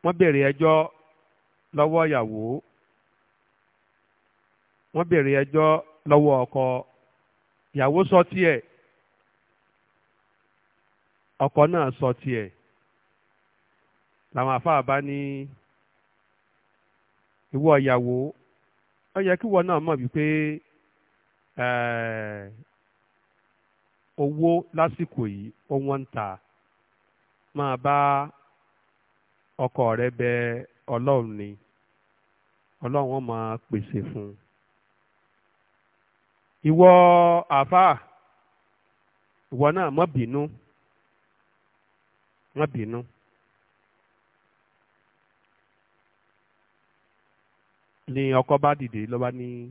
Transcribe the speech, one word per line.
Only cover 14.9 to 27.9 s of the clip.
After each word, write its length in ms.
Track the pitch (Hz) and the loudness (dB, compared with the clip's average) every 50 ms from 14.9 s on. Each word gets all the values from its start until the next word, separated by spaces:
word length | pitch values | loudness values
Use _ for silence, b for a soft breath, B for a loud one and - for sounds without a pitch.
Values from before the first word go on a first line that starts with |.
| 135 139 | -2 -2
ní, 200 | 139 143 143 143 143 139 139 135 139 139 135 _ _ _ _ _ _ _ _ _ _ _ _ _ _ _ _ _ _ _ _ _ _ _ _ _ _ _ _ _ _ _ _ _ _ _ _ _ _ _ - | -2 -4 -8 -8 -8 -8 -8 -10 -12 -14 -18 _ _ _ _ _ _ _ _ _ _ _ _ _ _ _ _ _ _ _ _ _ _ _ _ _ _ _ _ _ _ _ _ _ _ _ _ _ _ _ -8
"Ìwọ 180 | 135 147 160 151 | 0 4 4 4
ìyàwó, 420 | 139 139 135 127 123 123 120 123 127 131 151 - _ _ _ _ _ _ _ _ _ _ _ _ _ _ _ _ | 4 4 2 0 0 0 -2 -4 -4 -6 -8 -12 _ _ _ _ _ _ _ _ _ _ _ _ _ _ _ _
ó 20 | 190 | -4
yẹ 120 | 196 190 180 | 0 0 -2
kí 120 | 180 - | -2 -2
ìwọ 120 | 233 196 185 | 0 0 0
náà 180 | 175 180 180 151 | 2 2 -2 -2
mọ̀ 140 | 156 165 160 | -2 -2 -4
wípé, 280 | 135 123 123 - 156 151 151 156 156 151 151 151 156 _ _ _ _ _ _ _ _ _ _ _ _ _ _ _ _ _ _ _ | -4 -4 -6 -4 -4 -2 -2 -2 -2 -4 -4 -6 -10 _ _ _ _ _ _ _ _ _ _ _ _ _ _ _ _ _ _ _
eh, 840 | - 123 123 123 120 120 120 120 117 113 113 113 110 107 107 107 104 101 98 107 110 - _ _ _ _ _ _ _ _ _ _ _ _ _ _ _ _ _ _ _ _ _ _ _ _ _ _ _ _ _ _ - | -6 -4 -4 -2 -2 -4 -4 -4 -6 -6 -6 -8 -8 -10 -10 -12 -14 -16 -18 -20 -20 -20 _ _ _ _ _ _ _ _ _ _ _ _ _ _ _ _ _ _ _ _ _ _ _ _ _ _ _ _ _ _ -6
owó 320 | 147 143 151 151 160 165 170 175 170 - | -4 -4 -2 0 0 2 2 0 -2 -6
lásìkò 540 | - 156 160 165 - - 175 - - - 120 | -2 -2 -2 -2 -2 -6 -8 -8 -6 -8 -8
yìí, 220 | 107 101 98 98 113 - _ _ | -6 -8 -12 -14 -16 -18 _ _
ó 120 | _ 147 | _ -6
wọ́n 240 | 135 135 139 139 139 | -6 -4 -4 -6 -6
ń 60 | 135 | -8
tà. 200 | - _ 120 107 98 92 95 _ _ _ _ _ _ _ _ _ _ _ _ _ _ _ _ _ _ _ _ _ _ _ | -10 _ -10 -8 -8 -10 -14 _ _ _ _ _ _ _ _ _ _ _ _ _ _ _ _ _ _ _ _ _ _ _
Máa 200 | 143 143 139 131 | -6 -4 -4 -4
bá 200 | 127 127 143 | -2 0 0